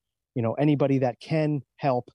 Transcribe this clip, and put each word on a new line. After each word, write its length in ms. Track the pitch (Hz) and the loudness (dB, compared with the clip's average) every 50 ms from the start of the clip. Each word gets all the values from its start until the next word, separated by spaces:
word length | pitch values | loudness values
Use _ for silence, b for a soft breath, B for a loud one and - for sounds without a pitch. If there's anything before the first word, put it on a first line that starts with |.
| _ _ _ _ _ _ - | _ _ _ _ _ _ -6
you 60 | 127 | -4
know, 120 | 113 113 - | -2 -2 0
anybody 460 | - 147 156 147 135 147 135 135 131 | 0 2 2 2 2 2 2 2 2
that 200 | 131 123 117 _ | 0 0 -2 _
can 420 | - - 160 156 156 151 151 139 - _ _ | -8 -4 -2 0 0 0 -2 -4 -6 _ _
help, 320 | - - 139 123 123 - - | -4 -2 -2 -2 -2 -4 -8